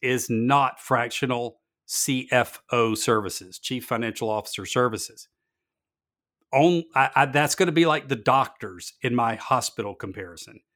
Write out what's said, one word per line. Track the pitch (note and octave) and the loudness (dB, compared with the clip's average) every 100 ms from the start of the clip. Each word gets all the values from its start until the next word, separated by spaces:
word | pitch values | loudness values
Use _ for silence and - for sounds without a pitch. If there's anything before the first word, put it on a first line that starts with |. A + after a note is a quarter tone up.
is | B2+ B2+ - | -2 -2 0
not | A2+ A#2+ C#3 B2+ - | 0 2 2 2 -2
fractional | - B2 A#2 - B2+ A#2+ A#2+ - _ _ | -2 -2 -2 -4 -2 -2 -6 -10 _ _
C | - - - B2+ B2 | -8 -4 -2 -2 2
F | B2+ A#2 - - | 2 2 -4 -2
O | A#2+ A#2 | 2 2
services, | G#2+ - A2 F#2+ - F2+ - | 2 2 2 0 -8 -12 -12
chief | - B2+ | -8 -8
financial | - A#2 A#2 - A2 | -4 -4 -4 -4 -4
officer | G#2+ - - | -4 -6 -10
services. | F#2+ B2+ B2 G#2+ - - - _ _ _ _ _ _ _ _ _ _ _ _ | -4 0 0 0 -8 -14 -20 _ _ _ _ _ _ _ _ _ _ _ _
On-, | C3+ E3 E3+ E3 | 4 4 4 0
I, | C3 C3+ C#3 | 0 2 4
I, | C#3 | 2
that's | C#3+ D3+ | 2 2
gonna | - F3+ | 2 2
be | D#3+ E3 | 2 2
like | D3+ C3+ | 0 -2
the | C3 | -2
doctors | B2+ C3+ B2 - G2+ F2+ - - | 2 2 2 -6 -14 -14 -16 -6
in | B2+ | -2
my | A#2+ A#2 | 0 0
hospital | A2 - B2+ - - G2+ | -2 -2 0 0 -6 -8
comparison. | G2 G2 G2 F2 E2 - - _ | -8 -12 -12 -14 -16 -18 -20 _